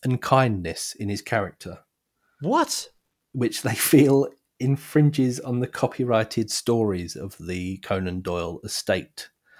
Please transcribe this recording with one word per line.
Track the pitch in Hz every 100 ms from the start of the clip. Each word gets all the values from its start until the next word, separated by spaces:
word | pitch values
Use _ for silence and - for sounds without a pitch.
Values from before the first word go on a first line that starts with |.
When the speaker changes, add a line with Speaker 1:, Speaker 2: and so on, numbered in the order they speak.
Speaker 1:
and | 131 127
kindness | - 131 127 101 85 82 - -
in | 104
his | 104
character. | - 113 95 - 92 85 _ _ _ _ _ -
Speaker 2:
What? | 147 294 311 - - _ _ _ _
Speaker 1:
Which | 131 120 -
they | 120
feel | 117 - 151 139 139 139 - _ -
infringes | 131 139 - 151 147 147 127 123
on | 131 123
the | 123
copyrighted | - 127 - 123 113 110 - 110
stories | - - 117 107 92 87
of | 62 92 -
the | 85 90 90 95
Conan | - 95 92 92
Doyle | 90 87 85 87
estate. | - - - 95 - - - _ _